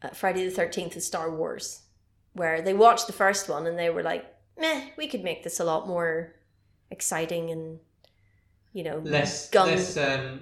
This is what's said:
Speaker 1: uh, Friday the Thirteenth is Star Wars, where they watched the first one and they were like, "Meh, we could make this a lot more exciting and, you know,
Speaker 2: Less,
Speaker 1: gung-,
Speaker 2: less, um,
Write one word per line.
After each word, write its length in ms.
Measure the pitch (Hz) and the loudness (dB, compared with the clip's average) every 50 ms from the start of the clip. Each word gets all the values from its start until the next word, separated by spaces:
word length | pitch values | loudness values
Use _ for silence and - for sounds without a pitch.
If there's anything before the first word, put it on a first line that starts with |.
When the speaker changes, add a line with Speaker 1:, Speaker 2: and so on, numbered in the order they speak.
Speaker 1:
uh, 80 | - 139 | -12 -12
Friday 360 | - - - 190 185 185 185 | -8 -2 -2 0 0 0 -2
the 60 | 185 | -2
Thirteenth 440 | 185 190 175 170 - 208 180 170 - | -2 -2 -2 -2 -2 -4 -6 -6 -6
is 100 | 175 - | -8 -8
Star 240 | - - 175 160 165 160 | -6 -4 -4 -4 -4 -4
Wars, 460 | 156 165 - - - - - - - _ _ _ _ _ _ _ _ _ _ - | -4 -4 -4 -4 -8 -10 -12 -12 -14 _ _ _ _ _ _ _ _ _ _ -6
where 280 | - 175 160 160 160 | -2 0 0 0 0
they 120 | 170 190 190 | 2 4 6
watched 340 | 196 220 233 233 233 - | 10 10 10 10 8 4
the 60 | - 196 | -4 0
first 360 | - 202 190 202 196 - - | 4 4 4 4 2 -2 -4
one 180 | 151 143 160 | -4 -4 -2
and 100 | 170 170 | -2 -2
they 120 | 175 170 170 | 0 0 0
were 140 | 165 175 170 | 0 0 0
like, 220 | 165 170 170 - - - _ _ _ _ | -2 -2 -4 -6 -10 -20 _ _ _ _
"Meh, 320 | - 320 320 311 269 269 - - | -4 -2 -2 -2 -2 -6 -10 -10
we 100 | - 311 | -10 -8
could 160 | 302 - 214 180 | -6 -6 -4 -4
make 200 | 180 156 - - | -4 -6 -6 -6
this 160 | 165 - - | -8 -4 -2
a 60 | 170 | 0
lot 200 | 170 160 156 - | 0 0 0 -2
more 480 | 196 180 175 170 165 160 165 170 165 - - _ _ _ _ _ _ _ _ _ - | -2 -2 0 0 0 0 -2 -4 -6 -10 -20 _ _ _ _ _ _ _ _ _ -16
exciting 600 | 190 190 - - 180 160 165 165 175 170 165 165 | -10 -6 -4 -4 -2 -2 -2 -2 -2 -4 -4 -4
and, 280 | 165 160 160 160 160 160 - _ _ _ _ _ _ _ _ _ _ _ _ _ _ _ _ _ | -6 -6 -8 -10 -12 -16 -18 _ _ _ _ _ _ _ _ _ _ _ _ _ _ _ _ _
you 120 | - 202 165 | -10 -8 -6
know, 160 | 160 143 156 160 | -6 -6 -6 -4
Speaker 2:
Less, 460 | 151 147 147 - - - - - - | 0 0 0 0 0 -2 -6 -2 4
Speaker 1:
gung-, 160 | - 202 185 | 4 6 6
Speaker 2:
less, 300 | 185 - 185 180 - - | 6 4 2 0 -2 -2
um, 420 | 156 143 139 135 131 131 131 - - | 0 0 0 0 -2 -4 -6 -8 -2